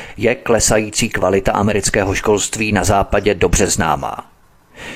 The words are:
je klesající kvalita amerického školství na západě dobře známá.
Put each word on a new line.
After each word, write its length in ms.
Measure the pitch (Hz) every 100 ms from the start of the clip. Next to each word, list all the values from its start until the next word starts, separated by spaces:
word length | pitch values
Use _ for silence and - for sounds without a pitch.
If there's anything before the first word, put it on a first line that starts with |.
| - -
je 180 | 113
klesající 760 | 123 - 110 - 110 107 - 110
kvalita 440 | 104 92 98 104
amerického 640 | 104 104 104 - 110 98
školství 580 | 98 - 104 - 110 107
na 120 | 101
západě 500 | 90 98 95 104 104
dobře 320 | 92 92 - 90
známá. 600 | 92 82 71 60 - - _ _ _ _ - -